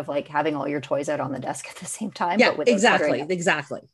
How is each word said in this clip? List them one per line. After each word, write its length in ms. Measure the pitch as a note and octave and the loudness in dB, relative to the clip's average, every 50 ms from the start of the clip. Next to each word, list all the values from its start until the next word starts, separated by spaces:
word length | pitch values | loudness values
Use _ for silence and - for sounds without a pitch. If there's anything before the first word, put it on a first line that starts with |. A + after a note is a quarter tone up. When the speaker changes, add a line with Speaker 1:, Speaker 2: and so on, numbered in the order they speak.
Speaker 1:
of, 80 | C#3 D3 | -2 -2
like, 200 | C#3+ D3 - - | -4 -4 -4 -2
having 260 | D3+ D3 D3+ D#3+ D3+ | -2 0 0 0 0
all 120 | C#3+ C#3+ D3 | -2 -2 -2
your 120 | D3 D3 | -4 -4
toys 260 | B2+ - C#3+ C#3 C#3 D#3 | -2 -2 -2 -2 0 -2
out 120 | D3 D3 | -2 -2
on 120 | C3+ C#3 | -2 -4
the 60 | C3+ C#3 | -6 -6
desk 280 | C#3 C#3 D3 - - | -6 -6 -8 -8 -10
<laughs> 40 | - | -14
at 60 | - | -16
the 100 | - F3+ | -14 -12
same 240 | - - - G#3+ F#3+ | -12 -10 -8 -8 -8
time, 280 | - - - F3 F#3 A3 | -6 -4 -2 2 4 4
Speaker 2:
Yeah, 120 | A#3 F#3 | 4 4
Speaker 1:
but 80 | - - | 2 2
without 220 | - A#3+ A#3 F#3+ | 4 4 4 6
cluttering 340 | A3 A3+ F#3+ - D3+ D3 C#3 | 6 6 6 4 4 2 0
Speaker 2:
exactly, 80 | B2+ | 0
Speaker 1:
up 80 | D3 D#3+ | -2 -2
Speaker 2:
exactly. 500 | F#3 F3 E3 F#3+ D#3+ D3+ C#3+ - B2+ - - _ | -4 0 2 2 2 2 0 -6 -10 -12 -14 _